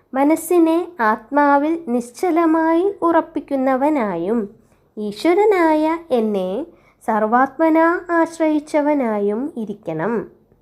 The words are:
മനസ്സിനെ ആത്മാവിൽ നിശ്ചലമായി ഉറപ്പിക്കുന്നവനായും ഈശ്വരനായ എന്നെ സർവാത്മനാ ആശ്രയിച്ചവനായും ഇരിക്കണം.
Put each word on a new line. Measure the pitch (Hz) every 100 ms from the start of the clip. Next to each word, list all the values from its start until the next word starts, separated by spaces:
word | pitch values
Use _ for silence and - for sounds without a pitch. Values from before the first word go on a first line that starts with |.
| _
മനസ്സിനെ | 262 285 320 - 359 320 330 349 -
ആത്മാവിൽ | 220 220 - 285 285 285 302 330 -
നിശ്ചലമായി | 240 233 - 370 320 330 320 320 330 381 -
ഉറപ്പിക്കുന്നവനായും | 339 330 330 311 - 277 262 262 285 302 214 170 170 233 202 - _ _ _ -
ഈശ്വരനായ | 214 208 320 339 440 381 320 311 311 330 330
എന്നെ | 247 220 196 185 202 339 - _ _
സർവാത്മനാ | - 214 214 240 269 - 320 320 330 359 349
ആശ്രയിച്ചവനായും | 339 330 339 320 302 302 311 294 294 240 208 202 208 285 254
ഇരിക്കണം. | 214 202 - 160 180 233 165 _ _ _